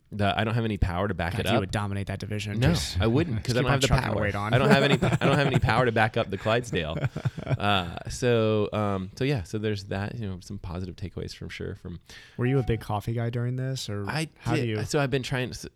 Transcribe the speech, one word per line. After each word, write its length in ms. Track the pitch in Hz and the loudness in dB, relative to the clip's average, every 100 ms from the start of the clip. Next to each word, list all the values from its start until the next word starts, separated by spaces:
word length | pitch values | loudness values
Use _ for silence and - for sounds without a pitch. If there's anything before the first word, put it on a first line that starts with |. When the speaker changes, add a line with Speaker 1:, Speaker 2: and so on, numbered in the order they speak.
| _ | _
Speaker 1:
the, 260 | 104 101 87 | -2 0 2
I 60 | |
don't 100 | 110 | 0
have 100 | 117 | 0
any 120 | 113 101 | 0 0
power 300 | 85 87 104 | 0 0 -2
to 60 | |
back 180 | 85 85 | 0 -2
Speaker 2:
God, 80 | - | -2
Speaker 1:
it 60 | 90 | 0
Speaker 2:
you 80 | |
Speaker 1:
up. 60 | 104 | 2
Speaker 2:
would 120 | 95 | 0
dominate 340 | 104 104 98 98 | -2 -2 -4 -6
that 140 | 98 | -6
division. 400 | 104 107 104 104 | -6 -6 -4 2
Speaker 1:
No, 80 | 135 | 2
Speaker 2:
Just, 320 | 170 - 90 | 2 0 0
Speaker 1:
I 80 | 110 | 2
wouldn't, 340 | 127 170 110 | 4 2 -2
'cause 140 | - 120 | 0 0
I 20 | |
Speaker 2:
keep 40 | |
Speaker 1:
don't 20 | 123 | 2
Speaker 2:
on 40 | |
Speaker 1:
have 80 | 139 | 2
the 80 | 131 | 4
Speaker 2:
chucking 240 | 135 - | 2 2
Speaker 1:
power. 100 | - | 0
Speaker 2:
weight 120 | 104 101 | 0 -2
on. 180 | 104 | 2
Speaker 1:
I 40 | 123 | 4
don't 120 | 139 | 6
have 140 | 139 | 6
any, 100 | 143 | 6
I 320 | 139 185 - 131 | 4 4 2 4
don't 100 | 139 | 4
have 120 | 139 | 4
any 100 | 127 | 4
Speaker 2:
<laughs> 20 | |
Speaker 1:
power 240 | - 113 | 4 4
to 60 | 127 | 4
back 240 | 113 110 117 | 4 4 2
up 140 | 107 | -2
the 80 | 98 | -2
Clydesdale. 580 | 110 117 120 92 76 80 143 - - - | 2 0 0 -2 -2 -2 -4 -2 -4 -4
Uh, 520 | - - 101 101 87 82 - | -2 0 2 2 0 -6 -8
so, 600 | - 123 117 110 107 104 | -2 2 4 4 4 2
um, 380 | 107 104 98 95 - | 0 0 -2 -4 -4
so 80 | |
yeah, 180 | 131 139 | -2 0
so 160 | 87 110 | -2 -4
there's 260 | 107 104 | -2 -2
that. 300 | 98 98 101 | -4 -4 -4
You 140 | 123 104 | -6 -6
know, 100 | 90 | -8
some 180 | - 101 | -10 -10
positive 360 | - 85 92 | -8 -6 -6
takeaways 400 | 85 87 87 87 | -8 -10 -8 -10
from 140 | - 87 | -10 -12
sure 260 | - 90 | -8 -8
from. 240 | 92 90 87 - - - - | -8 -10 -12 -14 -20 -14 -2
Speaker 2:
Were 100 | 123 | 2
you 140 | 135 | 2
a 20 | |
big 180 | 117 113 | 2 0
coffee 320 | - 107 107 | -2 -4 -2
guy 160 | 117 117 | -2 -2
during 260 | 120 120 127 | -2 -2 -2
this, 320 | 131 131 - | -4 -6 -6
or 200 | 101 101 | -6 -4
Speaker 1:
I 200 | 139 160 - | -4 -6 -6
Speaker 2:
how 160 | - | -2
Speaker 1:
did. 60 | 120 | 0
Speaker 2:
do 40 | 120 | 0
you? 160 | 107 | -2
Speaker 1:
So 160 | 104 156 | 0 0
I've 100 | 139 | 0
been 140 | 135 | 0
trying 260 | 123 131 127 | -2 -4 -4
to, 200 | - - | -6 -12